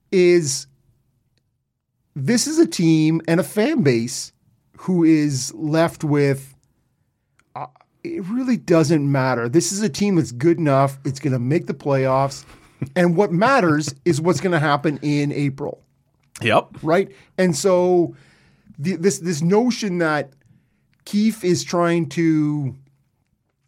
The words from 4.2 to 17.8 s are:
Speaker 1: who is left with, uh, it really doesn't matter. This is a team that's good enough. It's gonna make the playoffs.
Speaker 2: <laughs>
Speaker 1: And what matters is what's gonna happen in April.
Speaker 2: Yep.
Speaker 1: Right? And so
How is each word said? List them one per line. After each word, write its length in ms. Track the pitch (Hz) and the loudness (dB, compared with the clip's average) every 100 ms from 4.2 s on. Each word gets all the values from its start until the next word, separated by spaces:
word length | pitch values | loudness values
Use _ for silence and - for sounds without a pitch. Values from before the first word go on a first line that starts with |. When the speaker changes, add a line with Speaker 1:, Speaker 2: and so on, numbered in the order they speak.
| - _ _ _ _ - | -14 _ _ _ _ -12
Speaker 1:
who 260 | - 175 | -2 2
is 500 | 160 156 147 131 - | 4 4 2 -2 -6
left 500 | - 151 160 165 - | -8 -2 0 0 -2
with, 520 | 151 147 143 139 - _ _ _ _ _ _ _ _ _ _ | -2 0 0 -2 -8 _ _ _ _ _ _ _ _ _ _
uh, 120 | - - _ _ _ | -14 -14 _ _ _
it 200 | 339 - | -10 -10
really 320 | 180 247 262 196 | -6 -4 0 -2
doesn't 520 | 123 165 147 156 139 | 2 2 4 2 2
matter. 360 | 139 131 120 117 | 0 0 0 2
This 220 | 160 170 | 0 0
is 100 | 196 | -4
a 80 | 208 | -4
team 260 | 139 202 | -2 0
that's 160 | 170 123 | 0 -2
good 260 | 120 165 170 | 0 0 2
enough. 400 | 147 135 135 - | 2 2 0 -2
It's 140 | 139 135 | -10 -6
gonna 200 | 147 127 | -4 -2
make 280 | 123 175 175 | 0 -2 -2
the 60 | |
playoffs. 720 | 143 147 135 131 131 139 - - | -8 -2 0 0 0 0 -6 -18
Speaker 2:
<laughs> 60 | - _ - 139 | -20 _ -12 -6
Speaker 1:
And 220 | 185 175 170 | 0 2 2
what 120 | 208 | 0
matters 600 | 170 240 269 175 147 143 - | 2 2 4 2 0 -2 -4
is 160 | 175 147 | -2 0
what's 180 | 170 147 | 0 0
gonna 180 | 185 165 | 0 0
happen 420 | 151 143 165 139 | 0 0 -2 -4
in 320 | 147 147 143 | -2 -2 -2
April. 480 | - 143 139 147 - _ _ _ _ _ - | -2 -4 -4 -12 -12 _ _ _ _ _ -6
Speaker 2:
Yep. 360 | 113 127 - - | 0 0 0 -8
Speaker 1:
Right? 300 | 156 180 196 - _ - | 0 0 0 -10 _ -2
And 160 | 185 | 0
so 640 | 139 190 180 | 0 0 2